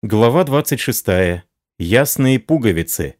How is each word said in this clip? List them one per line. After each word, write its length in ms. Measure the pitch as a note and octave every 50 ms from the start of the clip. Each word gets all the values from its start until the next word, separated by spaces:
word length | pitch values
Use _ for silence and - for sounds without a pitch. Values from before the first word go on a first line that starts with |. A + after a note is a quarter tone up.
| -
Глава 400 | A2 G#2+ G#2+ A2+ A#2 B2 E3+ F#3
двадцать 340 | C#3+ C3+ C#3+ D3 - D3+ B2
шестая. 640 | - - A#2+ - - - F#2 F#2 F#2+ F2 F2 F2 - _ _ _ _ _ _
Ясные 640 | _ - E2+ G2+ B2 C#3+ C#3 - - C3+ C3 C3 B2+
пуговицы. 760 | - - D#3 D#3 B2 A2 F2+ D#2+ E2 - - - E2+ C#2 - _